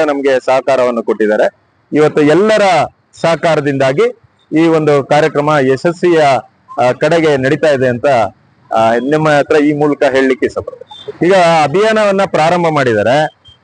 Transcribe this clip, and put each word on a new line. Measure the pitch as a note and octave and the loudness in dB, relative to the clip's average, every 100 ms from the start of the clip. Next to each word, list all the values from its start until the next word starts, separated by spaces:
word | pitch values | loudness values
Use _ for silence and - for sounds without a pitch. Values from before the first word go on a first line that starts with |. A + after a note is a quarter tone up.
| D#3 | 0
ನಮ್ಗೆ | C#3+ C#3 B2+ C3 | 0 0 0 0
ಸಹಕಾರವನ್ನು | C3 C3 C3 B2 A#2 | -2 0 0 0 -2
ಕೊಟ್ಟಿದ್ದಾರೆ. | A2 G#2+ G#2+ G#2+ D#3+ - _ _ - | -4 -2 0 0 -2 -4 _ _ -4
ಇವತ್ತು | D3 D3+ D3+ | 0 0 2
ಎಲ್ಲರ | D3 D#3+ G#3+ G#3+ G3+ E3 - _ _ - | 2 2 2 2 2 0 -2 _ _ -6
ಸಹಕಾರದಿಂದಾಗಿ | E3 E3 E3+ D3+ C#3+ C#3 C3+ C#3+ A#3 - _ _ - D#3 | -4 -2 0 0 -2 0 0 0 -2 -4 _ _ -4 0
ಈ | E3 | 2
ಒಂದು | D#3+ D3+ D3 | 2 2 0
ಕಾರ್ಯಕ್ರಮ | C3 D3+ D#3 C#3 D3 D3+ | 2 0 0 0 0 0
ಯಶಸ್ವಿಯ, | C3 C3 F3 E3+ F3+ E3 C#3+ B2 - _ - - | 0 0 -2 -2 0 2 2 0 -4 _ -12 -2
ಆ, | B2 | -2
ಕಡೆಗೆ | B2 D3+ E3+ D#3+ C#3 | 0 0 0 0 0
ನಡೀತಾ | C3 D3 C3 | 0 0 0
ಇದೆ | C3+ B2+ | 0 0
ಅಂತ, | A#2+ D3 B2 G2 - _ _ - A2 | -2 0 0 0 -6 _ _ -6 0
ಆ, | A2+ | 0
ನಿಮ್ಮ | A#2+ C3 D3+ D#3 | 0 -2 0 2
ಹತ್ರ | D3 C3+ D#3 | 0 2 0
ಈ | D3 | 0
ಮೂಲಕ | D3 D3 C#3 | 0 -2 0
ಹೇಳಲಿಕ್ಕೆ | C#3+ C3 C3+ B2+ A#2 | 0 0 0 0 -4
ಇಷ್ಟಪಡ್ತೇನೆ. | - - - - - - - E3 | -6 -12 -14 -20 -20 -14 -4 0
ಈಗ | F#3+ E3+ E3 | 2 2 2
ಅಭಿಯಾನವನ್ನ | D3 F3 A3 G#3+ G#3 G3 F#3+ | 0 0 0 0 0 -2 -2
ಪ್ರಾರಂಭ | D#3+ D#3+ F3+ E3 | 0 0 0 -2
ಮಾಡಿದ್ದಾರೆ, | D3+ B2 G#2+ G#2 C#3+ D3+ - _ _ | 0 0 0 0 0 -2 -8 _ _